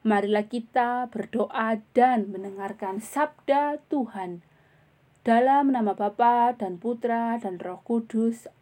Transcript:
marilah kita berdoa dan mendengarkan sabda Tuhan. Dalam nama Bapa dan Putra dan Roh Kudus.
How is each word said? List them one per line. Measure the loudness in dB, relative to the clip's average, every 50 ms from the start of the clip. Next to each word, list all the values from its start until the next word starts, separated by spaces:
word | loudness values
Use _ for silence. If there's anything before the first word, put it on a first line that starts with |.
| 0
marilah | 0 2 2 2 2 0 0 0
kita | -2 -6 -8 -6 -2 0 0 0 0 0 -2 -4 -6
berdoa | -6 -8 -8 -4 -2 -2 -2 -2 -2 -2 0 0 -2 -2 -4 _
dan | 2 4 4 6 4 2 0 -2
mendengarkan | -6 -10 -10 -10 -10 -8 -10 -10 -8 -8 -8 -6 -6 -8
sabda | -8 -6 -2 -2 -2 -2 -4 _ -2 0 2 2 2 0 -4 -6 _ -4
Tuhan. | -4 -4 -4 -4 -6 -10 -8 -8 -10 -12 -16 _ _ _ _ _ _ _ _ _ _ _ _ _ _ _
Dalam | 0 2 4 4 4 4 4 4 4 2 2
nama | 2 0 -2 -2
Bapa | -2 -2 -4 0 2 4 4 4 4 4 2 0
dan | -2 -4 -6 -6 -6
Putra | -6 -6 -6 -4 -2 -2 -2 0 -2 -2 -2
dan | -4 -4 -6 -8 -8
Roh | -8 -10 -10 -10 -6
Kudus. | -2 -2 -2 -2 -2 -2 0 0 0 -2 -4 -10 -20 _ _